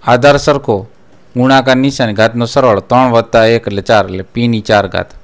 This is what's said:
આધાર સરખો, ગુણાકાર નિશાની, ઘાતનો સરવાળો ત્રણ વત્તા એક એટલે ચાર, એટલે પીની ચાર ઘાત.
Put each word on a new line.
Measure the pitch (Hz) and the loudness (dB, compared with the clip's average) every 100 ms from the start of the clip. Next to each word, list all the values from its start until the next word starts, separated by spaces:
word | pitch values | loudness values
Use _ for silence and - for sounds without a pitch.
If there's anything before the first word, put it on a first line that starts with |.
આધાર | - 123 139 139 | 0 2 4 2
સરખો, | 139 143 139 104 104 - _ - - 123 | 0 -2 -2 -4 -6 -20 _ -20 -12 -2
ગુણાકાર | 127 135 127 131 | 2 2 2 0
નિશાની, | 135 135 120 101 | 0 -2 -4 0
ઘાતનો | 110 117 117 | -2 0 -4
સરવાળો | 143 131 101 | 0 2 0
ત્રણ | - 123 127 | 0 0 2
વત્તા | 117 117 117 113 | 0 0 2 2
એક | 117 - | 0 -2
એટલે | 101 | -8
ચાર, | 92 110 95 | 0 0 0
એટલે | 92 | -6
પીની | 95 - 120 113 | -10 -4 -4 -4
ચાર | 104 104 98 | 0 0 0
ઘાત. | 90 90 - | -6 -10 -14